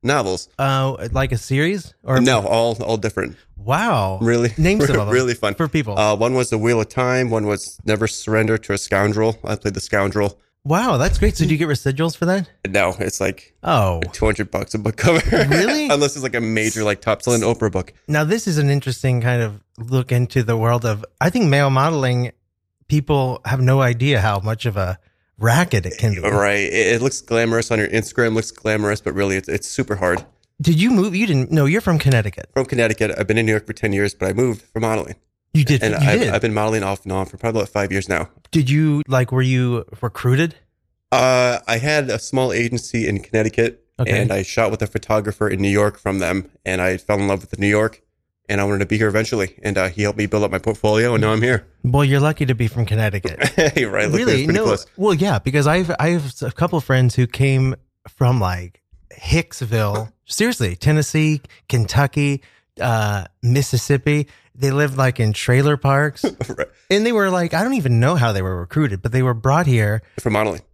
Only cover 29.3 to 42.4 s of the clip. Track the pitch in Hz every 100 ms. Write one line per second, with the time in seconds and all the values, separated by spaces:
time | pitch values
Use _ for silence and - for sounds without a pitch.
29.3 | 95 - 101 - - - 101 92 90 -
30.3 | _ _ _ 156 160 214 233 202 180 220
31.3 | 139 127 160 139 190 202 160 139 113 104
32.3 | - - - 127 123 113 107 107 - 101
33.3 | 110 110 107 - 107 107 98 101 - 95
34.3 | 95 127 107 _ 110 113 110 67 104 _
35.3 | _ _ 156 131 139 110 104 139 104 247
36.3 | 107 117 107 110 110 98 98 - 95 95
37.3 | 95 117 113 98 104 98 95 95 87 -
38.3 | _ _ 160 131 147 156 147 151 131 127
39.3 | 127 127 127 127 120 - - 117 - 123
40.3 | 131 165 - _ _ _ _ _ 127 127
41.3 | 127 123 120 - 117 139 151 135 113 -
42.3 | 135